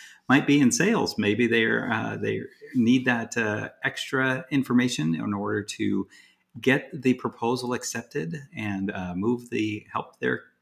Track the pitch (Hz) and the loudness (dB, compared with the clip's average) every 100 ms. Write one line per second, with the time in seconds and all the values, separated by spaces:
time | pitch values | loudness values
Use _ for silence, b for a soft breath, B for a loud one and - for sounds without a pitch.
0 | B B - 139 143 143 123 - 185 208 | B B 2 4 6 6 6 4 2 2
1 | 101 - 104 104 117 117 113 113 - 110 | 0 0 2 4 4 4 2 2 0 -2
2 | 110 104 110 107 - _ - 127 113 127 | -4 -4 -4 -4 -6 _ -4 2 4 4
3 | 127 117 117 120 110 107 110 - 139 - | 2 -2 -2 -2 -2 -2 -6 -6 -6 -6
4 | - 135 131 131 - 139 131 123 123 - | -4 0 0 -2 -2 0 2 2 2 0
5 | 156 - 110 101 104 107 104 - 101 101 | -2 -2 -2 -4 -2 -4 -4 -4 -2 -2
6 | 127 b b b b - 135 135 - 147 | -4 b b b b -4 2 2 0 -2
7 | 127 127 113 - 117 123 123 120 - 120 | 0 0 -2 -4 -4 -2 -4 -6 -6 -10
8 | - 143 165 156 135 - 107 98 95 92 | -8 -8 -8 -10 -12 -10 -6 -4 -4 -6
9 | 90 90 110 120 - 117 107 107 - - | -6 -2 -2 -2 -4 -4 -4 -6 -8 -8
10 | - - 123 120 - _ | -8 -6 -4 -4 -6 _